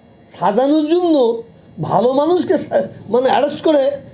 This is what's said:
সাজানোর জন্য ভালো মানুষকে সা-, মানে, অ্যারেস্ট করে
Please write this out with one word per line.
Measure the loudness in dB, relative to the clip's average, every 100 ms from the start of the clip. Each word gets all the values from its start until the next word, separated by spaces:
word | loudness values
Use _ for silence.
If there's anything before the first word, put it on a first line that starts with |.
| -20 -20 -20
সাজানোর | -4 -2 0 2 2 2
জন্য | 0 2 2 2 -2 -8 -20 -18 -10
ভালো | -2 0 2
মানুষকে | 2 2 0 0 -2
সা-, | -2 -4 -4 -10 -4
মানে, | 0 2
অ্যারেস্ট | 0 0 -2
করে | 0 2 0 -4 -10